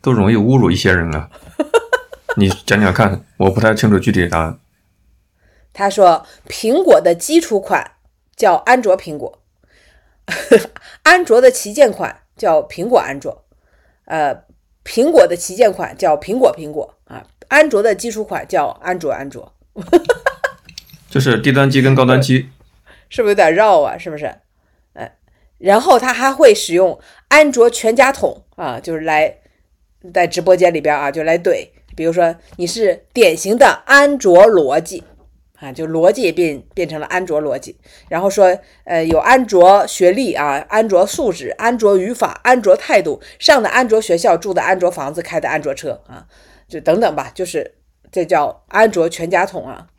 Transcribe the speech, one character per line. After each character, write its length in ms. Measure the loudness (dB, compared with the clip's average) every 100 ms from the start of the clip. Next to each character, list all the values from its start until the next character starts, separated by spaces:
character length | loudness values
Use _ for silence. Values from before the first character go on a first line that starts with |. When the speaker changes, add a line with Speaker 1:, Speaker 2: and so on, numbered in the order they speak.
Speaker 1:
都 100 | 0
容 200 | 0 2
易 40 | 2
侮 220 | 2 2
辱 100 | 2
一 60 |
些 180 | 0 0
人 220 | 0 -2
啊。 160 | -6 -10
<laughs> 1000 | -20 -20 -10 -2 -2 -2 -8 -8 -20 -8 -2
你 120 | 0 -2
讲 160 | -2 0
讲 120 | 0
看， 300 | 2 0 -2 -12 -2
我 140 | 0
不 100 | 2
太 140 | 0
清 160 | 2 2
楚 80 | 2
具 120 | 0
体 120 | -2
的 60 | -2
答 120 | -2
案。 180 | -4 -8 _ _ _ _ _ _ _ _ _ _ _
Speaker 2:
他 160 | -6 -4
说 360 | 4 4 4 -4 _ _
苹 340 | -6 -2 0
果 160 | 4 4
的 160 | 4
基 240 | -2 0 -2
础 220 | 0 -6
款 320 | -2 -6 -6 _ _ _ _
叫 200 | -2 0
安 260 | 2 2 2
卓 160 | 2 -2
苹 220 | -4 -12
果， 240 | -14 _ _ _ _ _ _ _ _ _
<laughs> 840 | -14 -12 0 0 0 -18 -20 -4
安 180 | 0 2
卓 160 | 2 4
的 120 | 4
旗 240 | 2 -10
舰 180 | 2 2
款 300 | 2 -10 -12 _
叫 280 | _ 0 0
苹 260 | -2 -10 0
果 100 | 0
安 220 | 0 -10
卓， 240 | -12 -16 _ _ _ _ _ _ _
呃， 280 | -4 -4 -6 _ _ _ _
苹 280 | -8 -2 2
果 160 | 4 2
的 100 | 0
旗 180 | -8
舰 160 | 0 0
款 240 | 0 -12 -4
叫 180 | -2 -2
苹 220 | -4 0
果 120 | 0 -2
苹 160 | -12
果 220 | -12 -12 _
啊， 180 | _ -20 -20 _ -2
安 200 | 0 2
卓 140 | 2
的 120 | 0
基 160 | -2 -6
础 140 | -10
款 240 | -10 -10 -4
叫 200 | -4 -4 -8
安 180 | -8 -6
卓 140 | -6
安 160 | -8 -12
卓。 240 | -16 -20 _ _ -18 0 0 2 -4 -4
<laughs> 760 | -6 -12 -12 _ -20 _ -20 _
Speaker 1:
就 100 | -2
是 180 | 0 0
低 140 | 0
端 180 | 2 2
机 120 | 2
跟 120 | 2
高 120 | 2 4
端 140 | 2
机。 280 | 2 -2 -2 _ _ _ _ _ _
Speaker 2:
是 120 | -4
不 60 | -2
是 40 |
有 20 |
点 200 | 2 2
绕 280 | 4 4 4
啊？ 160 | 0 -6
是 100 | -14
不 80 | -12
是？ 80 | -12 -14 _ _ _ _ _
呃， 180 | -20 -20 _ _ _ _ _
然 200 | 0 0
后 200 | 4 2
他 160 | 2
还 180 | -2 -4
会 220 | 4 4
使 180 | 4 0
用 260 | 0 0 -2 _ _ _
安 240 | 2 2
卓 160 | 2 2
全 260 | 2 -2
家 160 | 2 0
桶 320 | 0 -6 -6 _ -14
啊， 240 | -12 -10
就 140 | -10
是 60 | -8
来， 360 | -2 0 0 -4 _ _ _ _ _ _ -6
在 120 | -2 -2
直 140 | -2
播 160 | 2 2
间 160 | 2
里 80 | 0
边 160 | -4 -4
啊， 140 | -4
就 120 | -6
来 160 | -2 -2
怼。 300 | -2 -4 -6 _ _
比 100 | -6
如 80 | -4
说 220 | 0 -2 -2 _ -10
你 100 | -10
是 380 | -2 -2 -2 _
典 240 | 2 2 2
型 220 | -4 4
的 80 | 4 2
安 340 | 2 4 4 2
卓 300 | 4 6 8
逻 320 | 6 0 -2
辑 240 | -4 -16 -18 _ _ _ _
啊， 180 | _ -18
就 160 | -12 -6
逻 240 | 2 2
辑 220 | 2 -2
变， 300 | -2 -4 -4 -12
变 160 | -8 -8
成 100 | -8
了 80 | -6
安 180 | -6 -4
卓 160 | -4
逻 160 | -4 -8
辑。 180 | -12 -20 _ _ _
然 100 | -4
后 120 | -2
说， 280 | 2 2 2 _ _
呃， 200 | -6 -4
有 140 | 0 0
安 280 | 4 2 2
卓 400 | 6 6 6 2
学 240 | 2 2
历 220 | 2 -4
啊， 320 | -4 -4 -4 -2
安 180 | -2 2
卓 180 | 0 0
素 240 | -2 -6
质， 200 | -6 -10 -4
安 180 | -4 0
卓 220 | 0 0
语 120 | -4
法， 300 | -4 -6 -2
安 180 | 0 2
卓 120 | 2
态 280 | 0 2 0
度， 180 | 0 -8 -14 _
上 240 | 2 2
的 60 | 2
安 180 | -2 0
卓 140 | -2
学 160 | 0 0
校， 180 | 2 0
住 160 | -2
的 80 | -4
安 180 | -2 -2
卓 100 | -2
房 220 | -4 -10
子， 80 | -10
开 180 | -8 -6
的 120 | -4
安 100 | -6
卓 140 | -6
车 260 | -10 -10 -12 _
啊， 200 | -20 _ _ _ _ _
就 140 | -6
等 180 | -2 0
等 160 | 0
吧， 160 | -2 -10
就 100 | -10
是 300 | -8 -8 -10 _ _ _ _
这 140 | -8
叫 400 | -2 0 -2 -8 _
安 220 | 0 0
卓 160 | 0 -4
全 240 | -4 -4
家 140 | -2
桶 240 | -2 -8 -16
啊。 180 | -18 -20